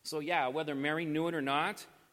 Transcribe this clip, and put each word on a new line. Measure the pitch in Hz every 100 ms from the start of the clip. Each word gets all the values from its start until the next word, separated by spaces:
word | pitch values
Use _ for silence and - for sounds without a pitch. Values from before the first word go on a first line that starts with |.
So | - 156
yeah, | 151 175 127
whether | 147 156
Mary | 139 147 156
knew | 165 156 165
it |
or | 165
not, | 139 143 180 214 - - _